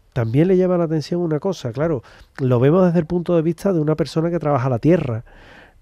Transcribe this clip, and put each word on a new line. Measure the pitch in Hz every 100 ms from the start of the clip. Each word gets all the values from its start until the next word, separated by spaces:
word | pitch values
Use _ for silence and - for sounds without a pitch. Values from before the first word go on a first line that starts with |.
| _
también | 131 113 131 180
le | 185
llama | 185 175
la |
atención | 160 160 - 175
una | 170 151
cosa. | 196 175 123
Claro, | 120 170 131 - - - -
lo | 131 120
vemos | 135 180 185
desde | 175
el | 160
punto | 180 170
de | 170
vista | 160 160 202
de | 170
una | 151 156
persona | 147 160 165
que | 170
trabaja | 151 139 131
la | 117
tierra. | 147 185 127 113 - - - - - _